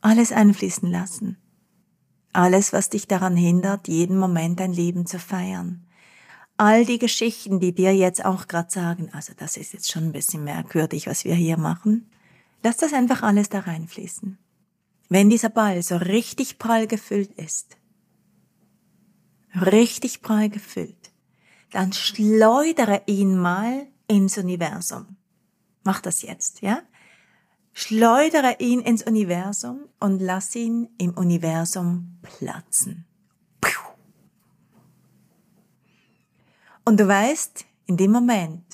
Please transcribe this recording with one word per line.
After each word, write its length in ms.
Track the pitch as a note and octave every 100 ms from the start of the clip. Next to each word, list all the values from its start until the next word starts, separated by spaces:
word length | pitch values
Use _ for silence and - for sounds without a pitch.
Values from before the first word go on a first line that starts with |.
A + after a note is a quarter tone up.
Alles 300 | G#3+ A3+ A#3
einfließen 580 | A#3 G#3 G3 G3 - F3
lassen. 480 | F3 F#3+ - F#3+ F#3 _ _ _ _ _ _ _ _ _
Alles, 420 | - F3+ F#3 G3+
was 160 | - G3
dich 180 | G#3+ -
daran 280 | F#3+ F#3 F3
hindert, 520 | F3 F3 F#3+ G3+ -
jeden 300 | E3 F3 F#3+
Moment 420 | F#3+ F3 E3 F3
dein 120 | F#3
Leben 340 | F3 F3 F3+ F3
zu 140 | F3+
feiern. 680 | - F#3+ F#3 F#3 F3 F3 _ _ _ _ _ - _ _
All 280 | G#3 A3+ A#3+
die 140 | A#3
Geschichten, 600 | A#3+ - A#3 A3 - G3
die 140 | F3+
dir 220 | F3 F#3 F#3+
jetzt 280 | F#3 F3+
auch 240 | G3 F#3 -
grad 240 | E3+ E3+
sagen, 380 | G3 F3 E3+ E3
„Also 200 | C#3 - -
das 220 | D#3 -
ist 160 | D3+
jetzt 180 | - -
schon 140 | - D#3+
ein 60 |
bisschen 320 | D#3 D3+ D#3+
merkwürdig, 640 | D3 D3 E3 E3 D#3 D#3+ -
was 180 | D3 -
wir 80 |
hier 240 | E3+ E3 E3
machen.“ 520 | D#3 E3+ G#3+ A3 - _ _ _ _ _
Lass 160 | A3+ A#3
das 160 | D#4+
einfach 300 | D4 B3 B3+
alles 260 | A3+ G3+ G#3
da 100 | G3
reinfließen. 760 | F#3+ D#3+ E3 - F3 - G3+ F#3+ _ _ _ _ _ _ _
Wenn 200 | F3+ G3+
dieser 200 | A3+ A3+
Ball 320 | A3+ G#3+ F3+
so 140 | F3 F3
richtig 640 | F3 G#3 A3+ - C#4 -
prall 260 | A3 A3+ A3
gefüllt 480 | A3 - G3+ G3
ist, 440 | - D#3+ - - _ _ _ _ _ _ _ _ _ _ _ _ _ _ _ _ _ _ F#3
richtig 680 | F3+ G#3 A#3 - B3 -
prall 280 | - G#3+ G#3+
gefüllt, 640 | G#3 - - E3+ - - _ _ _ _ _ _
dann 220 | G3 F#3+
schleudere 1080 | G3 - G#3 G#3 A3 G#3+ A#3+ D#4 E4 A3+ G3+ -
ihn 300 | G3+ G3 F#3
mal 500 | F3 F3+ A3+ C4 C#4 _ _
ins 300 | G#3 G3 G#3
Universum. 800 | F3+ F3+ E3 E3+ F3 B2 - - _ _ _ _ _ _
Mach 180 | - F#3+
das 200 | - E3+
jetzt, 400 | - - - -
ja? 220 | G3 B3 F4 _ _ _ _ _ _ _ _
Schleudere 840 | - - A3 A#3 A#3+ D#4 D#4+ C4 -
ihn 220 | B3 B3
ins 220 | A#3+ A3+
Universum 760 | A3 A3 G3 F3 F#3+ G3+ A#3+ B3+ D4 _
und 200 | G#3 F#3+
lass 360 | F#3 F#3 - A#3
ihn 340 | A#3 A#3 A#3 _
im 140 | F3
Universum 1080 | F3 F3+ E3+ E3 D#3+ E3 F#3 F3 F3 F3 -
platzen. 840 | - - - - - - - - - _ _ _ _ _
Piu. 180 | - - - - _ _ _ _ _ _ _ _ _ _ _ _ _ _ _ _ _ _ _ _ _ _ _ _ _ _ _ _
Und 160 | - G#3
du 80 | G3+
weißt, 580 | G3 A3 D#4 - - - _ _
in 100 | F3
dem 160 | F#3+
Moment 520 | A#3 A#3+ A3 E3 E3 -